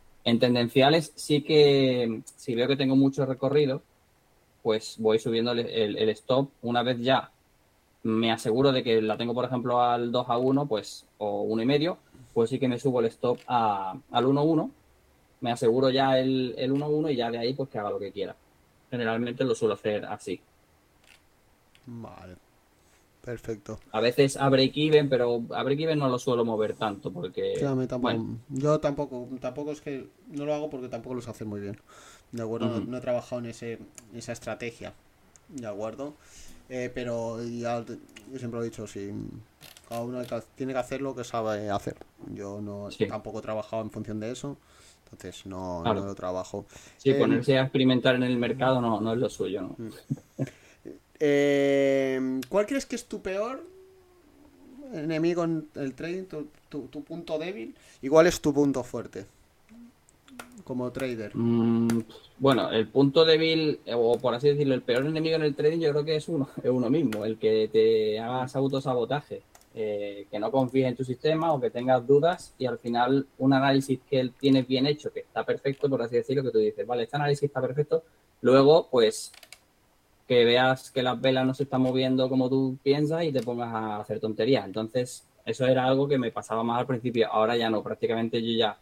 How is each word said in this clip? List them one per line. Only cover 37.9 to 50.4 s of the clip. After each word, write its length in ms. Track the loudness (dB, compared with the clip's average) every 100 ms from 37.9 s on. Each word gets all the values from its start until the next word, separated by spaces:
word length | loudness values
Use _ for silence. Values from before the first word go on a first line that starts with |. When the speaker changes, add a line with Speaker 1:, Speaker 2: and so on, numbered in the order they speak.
| -14 -16 -20 -16
Speaker 2:
yo 60 | -12
siempre 200 | -8 -6
lo 40 |
he 60 | -6
dicho, 160 | -8 -12
sí, 240 | -10 -10 -10 -12 -14 -20 _ -20 -20 -12
cada 140 | -10
uno 160 | -8 -8
hay 80 | -8
que 80 |
ha-, 60 | -8
tiene 320 | -10 -10 -4
que 60 | -4
hacer 220 | -4 -6
lo 140 | -6
que 100 | -8
sabe 460 | -6 -4 -2 -4 -2
hacer. 260 | -4 -4 -12 -20 -20 -14
Yo 260 | -12 -10 -10
no, 300 | -10 -10 -12
Speaker 1:
Sí. 160 | -6 -4
Speaker 2:
tampoco 320 | -4 -10 -12
he 40 |
trabajado 400 | -8 -8 -6 -8
en 80 | -8
función 300 | -10 -8 -8
de 120 | -8
eso, 240 | -8 -10 -12 _ _ -20 _
entonces 420 | _ -16 -16 -14 -12
no, 360 | -10 -8 -4
Speaker 1:
Claro. 180 | -2 -4
Speaker 2:
no 60 | -4
lo 80 |
trabajo. 520 | -8 -6 -6 -8 -12 -12 -20 -20 -4
Speaker 1:
Sí, 120 | 0
Speaker 2:
Em, 60 | 2
Speaker 1:
ponerse 400 | 2 2 2 2
a 40 |
experimentar 520 | 2 2 2 4 2 2
en 60 |
el 140 | 2 0
mercado 440 | -2 0 0 2
no, 180 | 0 0
no 120 | 0
es 60 | -2
lo 100 | -2
suyo, 320 | -4 -6 -6
¿no? 140 | -8 -12
Speaker 2:
Mm. 100 | -14 -14 -8 -10 _ -8